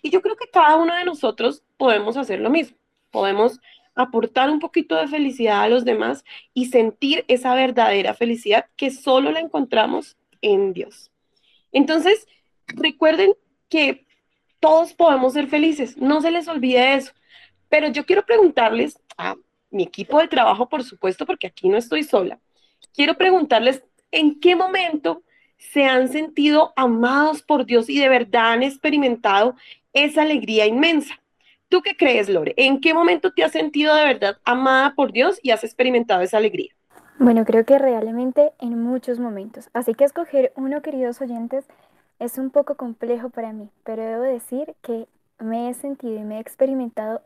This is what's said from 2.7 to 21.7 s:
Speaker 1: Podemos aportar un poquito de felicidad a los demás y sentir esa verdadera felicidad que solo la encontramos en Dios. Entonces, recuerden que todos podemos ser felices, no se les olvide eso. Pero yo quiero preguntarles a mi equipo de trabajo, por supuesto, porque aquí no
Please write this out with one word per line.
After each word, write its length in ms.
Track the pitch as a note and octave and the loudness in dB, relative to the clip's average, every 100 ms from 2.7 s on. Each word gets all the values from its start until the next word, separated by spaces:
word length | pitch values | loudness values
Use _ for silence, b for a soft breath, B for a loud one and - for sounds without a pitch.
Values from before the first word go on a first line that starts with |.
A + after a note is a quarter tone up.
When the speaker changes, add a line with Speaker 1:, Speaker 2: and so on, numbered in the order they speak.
| _ _ _ _ | _ _ _ _
Speaker 1:
Podemos 480 | - G3 G3+ A#3 - b b b | -4 -2 0 0 -2 b b b
aportar 560 | - B3+ A#3 A3+ C4 C4+ | -4 -2 -2 -2 0 0
un 80 | D4+ | 0
poquito 380 | D#4+ E4+ D4+ D#4+ | -2 -4 -2 -4
de 100 | D4+ | -2
felicidad 560 | D4+ C#4 B3 A3+ G3+ | -2 -4 -2 0 2
a 60 | G#3+ | 2
los 160 | B3 | 2
demás 400 | B3 A3 A3+ C#4 B B B | 0 -2 -2 -6 B B B
y 140 | B3+ B3 | -6 0
sentir 580 | B3+ A3 - C#4 D#4+ - | 2 0 -2 -4 -4 0
esa 260 | B3+ B3+ | 0 2
verdadera 600 | B3+ B3+ B3 A3 G3+ F#3+ | 0 0 2 2 2 -2
felicidad 520 | G#3+ A#3+ A#3 G#3+ A3 - - | -2 -4 -4 0 0 0 -6
que 140 | C4+ | -6
solo 400 | C4+ C#4 C4 C#4 | -4 0 2 2
la 100 | D#4+ | -4
encontramos 760 | E4 D4+ C4 A3 - - - _ _ _ | -4 -6 -2 0 0 -4 -10 _ _ _
en 320 | G#3+ G3 G3 | 0 0 0
Dios. 380 | F3+ - - _ _ _ _ _ _ _ | -6 -12 -18 _ _ _ _ _ _ _
Entonces, 560 | C4+ C#4+ D#4+ E4+ G#4+ - _ _ _ - | 0 2 2 2 0 -2 _ _ _ -20
recuerden 680 | - D#4 - D#4 E4 G4 A#4+ _ _ _ | -6 -6 0 0 4 2 2 _ _ _
que 380 | D#4+ C#4 C4 _ _ _ _ _ _ | -2 -2 -4 _ _ _ _ _ _
todos 340 | D#4 D#4+ E4 | 4 4 2
podemos 420 | - E4+ C4+ B3+ | 2 2 4 0
ser 120 | C#4+ C#4 | -2 -2
felices, 500 | D4+ D#4+ D4 B3 - | 0 0 0 -6 -4
no 240 | C4 D4+ | 0 0
se 100 | D#4+ | 0
les 180 | E4+ E4 | -2 -4
olvide 460 | D#4 B3+ B3 B3+ | -4 0 2 4
eso. 180 | C4+ C4+ b b b b _ _ | 2 -4 b b b b _ _
Pero 200 | D4+ D4+ | 0 0
yo 160 | C4 | -4
quiero 220 | - F#4+ - | 0 0 2
preguntarles 720 | A#4 F4+ - A3+ A3+ C#4+ - _ - | 4 4 4 0 0 -4 -8 _ -12
a 200 | F3+ F#3+ _ _ _ | -10 -10 _ _ _
mi 120 | G3+ | -6
equipo 340 | F3 - G3 D4 | -6 -8 0 0
de 100 | E4 | 2
trabajo, 400 | - A3 G3+ B3 | 2 2 0 -4
por 160 | D4+ | -6
supuesto, 420 | A#3+ F#3+ F#3+ F3+ D4 | -10 -6 -6 -6 -8
porque 200 | F4+ F#3 | -8 -10
aquí 220 | - | -4
no 100 | F#3 | 0